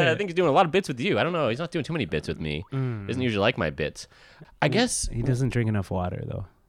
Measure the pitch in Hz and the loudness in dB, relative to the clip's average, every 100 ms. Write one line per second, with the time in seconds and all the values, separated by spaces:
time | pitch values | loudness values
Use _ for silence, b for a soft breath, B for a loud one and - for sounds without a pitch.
0 | 170 160 202 170 170 147 175 185 190 123 | 6 2 0 2 6 6 6 2 0 -2
1 | 180 151 151 175 127 120 170 170 131 165 | 0 2 2 2 0 0 -2 -4 -2 -2
2 | 87 76 - 78 78 73 - 135 127 110 | 0 -2 -2 -4 -4 -4 -4 -4 -4 -4
3 | 98 127 127 104 107 - 80 69 76 - | -4 -2 0 2 2 2 -2 -2 -6 -6
4 | - B B B B - 156 180 240 - | -20 B B B B -2 0 2 0 -2
5 | - 117 117 123 131 120 110 104 - 95 | -4 -2 0 0 0 0 0 -2 -2 -4
6 | 90 - - - 98 _ | -4 -6 -8 -8 -10 _